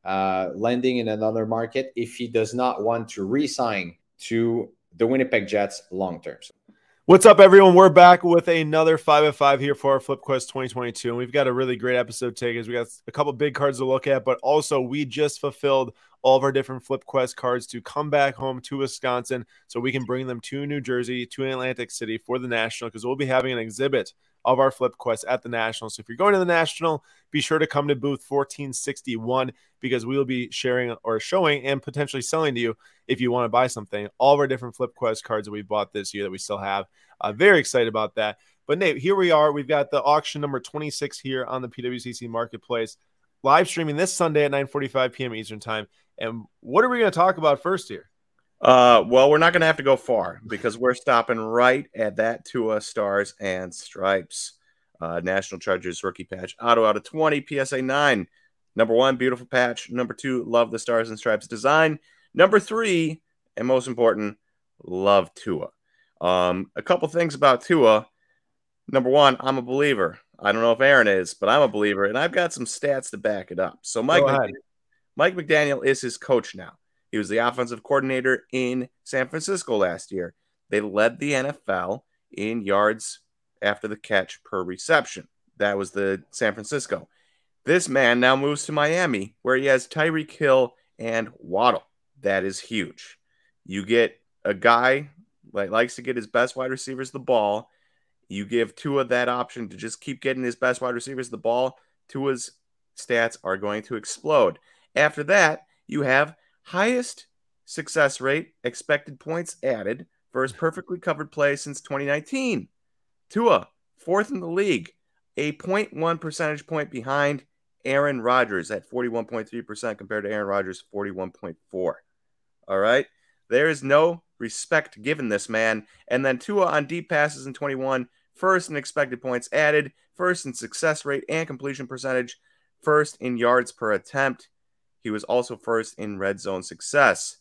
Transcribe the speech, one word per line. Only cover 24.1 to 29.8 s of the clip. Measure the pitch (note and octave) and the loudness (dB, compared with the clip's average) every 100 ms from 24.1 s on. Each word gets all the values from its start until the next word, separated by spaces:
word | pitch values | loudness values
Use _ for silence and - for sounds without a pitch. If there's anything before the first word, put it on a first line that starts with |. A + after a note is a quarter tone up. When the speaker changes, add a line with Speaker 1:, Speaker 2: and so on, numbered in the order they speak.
| _ _ _ | _ _ _
Speaker 2:
of | A#2 B2+ | 0 4
our | C3+ | 2
Flip | - B2+ - | 2 -4 -2
Quest | B2 A2+ - | -4 -4 -2
at | B2+ | -4
the | A#2+ | -4
National. | A#2 A2+ A2 A2 | -4 -4 -4 -12
So | - | -14
if | G#2+ | -16
you're | A#2+ | 0
going | G3+ | 2
to | G3 | 4
the | F3 | 4
National, | E3+ D#3+ - E3 D3 _ _ _ | 2 0 -2 -2 -2 _ _ _
be | D3+ | -4
sure | - D#3+ | 0 0
to | D#3 | 0
come | C#3+ C#3+ | 0 -2
to | C#3 | -2
booth | C#3 C3+ | -2 -6
fourteen | - C#3 C#3 - C#3 | -4 -4 -4 -8 -10
sixty-one | B2+ - C#3 - A2+ A2+ B2+ B2+ - _ | -8 -8 -8 -8 -6 -2 -2 -2 -8 _
because | _ | _